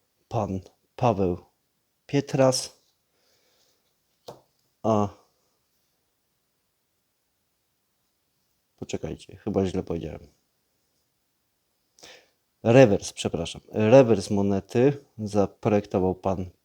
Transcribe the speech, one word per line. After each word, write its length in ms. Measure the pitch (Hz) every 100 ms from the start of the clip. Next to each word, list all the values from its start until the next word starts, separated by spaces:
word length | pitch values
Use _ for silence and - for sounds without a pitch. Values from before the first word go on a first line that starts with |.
| _ _ -
pan 320 | 117 101 95 - _ _ -
Paweł 380 | 123 95 92 87 - _ _ _ _ _ -
Pietras. 760 | 143 139 139 131 127 - - _ _ _ _ _ _ _ _ _ _ _ _ _ _ - - _ _ _ _
A 260 | 110 107 101 - _ _ _ _ _ _ _ _ _ _ _ _ _ _ _ _ _ _ _ _ _ _ _ _ _ _ _ _ _ _ _ _ _ _ _ -
poczekajcie, 600 | - 98 78 - - 92
chyba 300 | - 98 95
źle 160 | 92
powiedziałem. 440 | 90 85 78 - - _ _ _ _ _ _ _ _ _ _ _ _ _ _ _ _ _ - - _ _ _ _
Rewers, 500 | 110 120 127 98 -
przepraszam. 480 | - 107 - 82 - -
Rewers 600 | 104 107 131 123 101 -
monety 760 | 101 101 98 - 120 131 143 - -
zaprojektował 960 | 107 101 98 - 117 104 101 104 92
pan 360 | 90 - 95 95 -